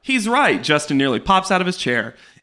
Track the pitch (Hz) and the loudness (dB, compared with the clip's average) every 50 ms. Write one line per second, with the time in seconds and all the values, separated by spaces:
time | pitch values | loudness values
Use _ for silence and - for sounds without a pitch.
0 | _ - 262 254 202 220 240 285 285 202 123 95 117 123 151 147 - - 151 135 | _ -2 -2 -2 0 0 0 2 2 2 0 0 0 0 0 0 0 0 0 0
1 | 139 135 123 - - - 190 190 185 - 196 180 180 180 180 - - 131 120 120 | 2 0 0 -2 0 2 2 2 2 0 0 0 0 -2 -4 -4 -4 -2 -2 -2
2 | 107 113 - - - - _ - | -4 -6 -10 -18 -20 -20 _ -20